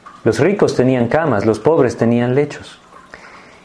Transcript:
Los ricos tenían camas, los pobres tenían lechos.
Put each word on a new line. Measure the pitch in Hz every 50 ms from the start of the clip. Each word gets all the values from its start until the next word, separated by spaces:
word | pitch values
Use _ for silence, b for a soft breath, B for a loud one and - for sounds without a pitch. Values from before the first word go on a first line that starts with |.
| _ - - - -
Los | 117 107 -
ricos | 139 185 208 208 170 127 -
tenían | - 123 131 131 127 117 117
camas, | - 151 165 156 117 101 98
los | 110 107 -
pobres | - 151 165 151 135 117 -
tenían | - 120 117 120 120 120 123 123
lechos. | 139 147 147 - - - - - - - _ - - - - B B B B B B B B B B B